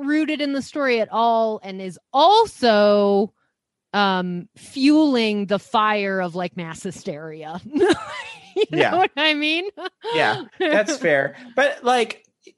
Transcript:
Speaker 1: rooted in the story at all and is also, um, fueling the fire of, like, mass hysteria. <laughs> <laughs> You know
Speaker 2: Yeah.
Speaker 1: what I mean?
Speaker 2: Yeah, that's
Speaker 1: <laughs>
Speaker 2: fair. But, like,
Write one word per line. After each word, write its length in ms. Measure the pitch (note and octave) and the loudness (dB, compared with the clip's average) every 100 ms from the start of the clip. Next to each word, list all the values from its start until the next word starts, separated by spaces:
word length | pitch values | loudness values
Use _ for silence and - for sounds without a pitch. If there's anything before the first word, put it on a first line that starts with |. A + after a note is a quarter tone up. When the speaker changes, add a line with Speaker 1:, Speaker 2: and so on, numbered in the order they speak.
| C#4 | -2
Speaker 1:
rooted 340 | D4+ D#4 D4+ | -2 -2 -4
in 120 | C#4+ | -4
the 100 | C#4 | -4
story 380 | - D4+ C4+ A#3 | -6 -4 -2 0
at 80 | G3+ | 0
all 480 | G#3+ A#3 A3+ A3+ G#3+ | 0 2 2 0 -4
and 180 | G3 F#3+ | -10 -10
is 160 | F#3+ E3+ _ | -12 -12 _
also, 1200 | C4+ E4 G#4+ A4+ - A#3+ G#3 G#3 G#3 G3+ G3+ G#3 _ _ _ _ _ _ | 2 6 6 2 2 2 6 6 4 4 2 0 _ _ _ _ _ _
um, 560 | G3+ G3 F#3 F3+ F3 G3+ - | 0 0 0 -2 -6 -10 -20
fueling 880 | - C#4 C4+ D4+ D4+ B3 A3 G#3 G3 | -14 0 4 6 4 2 0 0 -2
the 140 | G3 | -4
fire 600 | - A3+ G#3+ G#3+ G3 F#3+ | -2 0 2 0 -2 -4
of, 140 | F3+ | -4
like, 220 | E3+ F3 - | -6 -8 -8
mass 260 | E3 D#3+ | -12 -10
hysteria. 800 | G3 - D3 C#3+ D#3+ D#3 D#3 F3 - | -10 -10 -10 -10 -12 -14 -12 -14 -6
<laughs> 40 | D4+ G4 - - B5+ A#5+ G#5+ - - | 0 2 2 -4 -14 -14 -18 -8 -4
<laughs> 0 | |
You 80 | G#4+ | -2
know 80 | - | 0
Speaker 2:
Yeah. 180 | - E4+ | 2 2
Speaker 1:
what 140 | F#4+ C4+ | 0 0
I 180 | D#4 | -2
mean? 300 | D4+ D4+ E4 G4 D4+ F4+ - G#4+ | 0 -2 -2 -6 -10 -14 -10 -4
Speaker 2:
Yeah, 280 | A#4 - - C#4 - | 0 0 -2 -8 -4
that's 380 | E4+ G#3+ G#3+ D4 | 0 0 0 -2
Speaker 1:
<laughs> 20 | |
Speaker 2:
fair. 380 | E3 C#3+ C3+ - - - | 0 0 0 -8 -6 0
But, 280 | C#4 C#4+ | 0 0
like, 400 | A#3+ B3+ A#3 - _ _ - | 0 0 -2 -8 _ _ -20